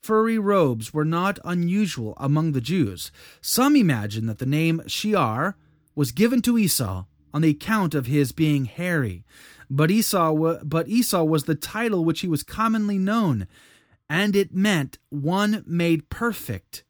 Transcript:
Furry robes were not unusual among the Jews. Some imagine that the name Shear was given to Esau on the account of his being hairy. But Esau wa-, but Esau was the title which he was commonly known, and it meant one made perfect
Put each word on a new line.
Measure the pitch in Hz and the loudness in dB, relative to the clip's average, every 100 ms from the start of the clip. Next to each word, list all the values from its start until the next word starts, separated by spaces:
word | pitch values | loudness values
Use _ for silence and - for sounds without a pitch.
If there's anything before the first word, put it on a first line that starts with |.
Furry | - 220 220 226 | 0 2 2 0
robes | 202 202 156 117 110 | 2 4 4 2 -4
were | 151 | -2
not | 151 170 185 196 | -2 0 -2 -4
unusual | - 180 175 190 208 - 110 - | -4 -2 0 0 0 -2 -8 -6
among | 139 151 165 | 0 0 2
the | 135 | -2
Jews. | 117 185 139 90 - - - - | -2 -2 -2 -4 -12 -16 -20 -14
Some | - - 262 294 | -4 2 4 6
imagine | 196 123 104 107 110 | 4 2 -2 -4 -6
that | 107 | -4
the | 127 | -2
name | 147 165 165 - | 0 2 0 -4
Shear | - 208 202 131 110 170 196 _ _ _ | -6 -2 0 0 0 -2 -4 _ _ _
was | - 135 | -4 -2
given | 117 226 254 | 2 2 2
to | 247 233 | 2 2
Esau | 196 - 113 92 92 _ _ | 2 0 -2 -4 -10 _ _
on | 147 | 0
the | 160 | 2
account | 147 - 220 180 | 0 0 0 0
of | 151 117 | -2 0
his | 147 135 | 0 0
being | - 156 147 | 0 0 2
hairy. | 127 - 175 170 120 90 - - - - - | -2 -6 -4 -2 -2 -6 -14 -20 -20 -20 -8
But | 139 156 | 0 2
Esau | 208 220 196 165 | 4 2 2 2
wa-, | 156 160 165 | 2 0 -2
but | 151 160 165 | -4 -4 0
Esau | 220 240 190 | 0 2 2
was | 160 156 | 2 2
the | 147 | 0
title | 156 - 214 233 196 | -4 -4 -4 -2 0
which | 165 160 | 0 0
he | 185 | -2
was | 151 | -4
commonly | - - 226 220 208 202 | -4 -2 0 0 0 0
known, | 190 226 202 120 92 _ - _ _ _ _ | 0 0 2 0 -4 _ -20 _ _ _ _
and | 156 208 | -2 2
it | 196 196 | 2 0
meant | 185 202 180 135 - _ | 0 2 2 0 -8 _
one | 147 143 185 208 214 - | -6 -2 0 0 -2 -4
made | 170 170 160 - | -2 0 0 -2
perfect | - 233 196 - 98 _ - _ | -4 -4 -4 -8 -10 _ -20 _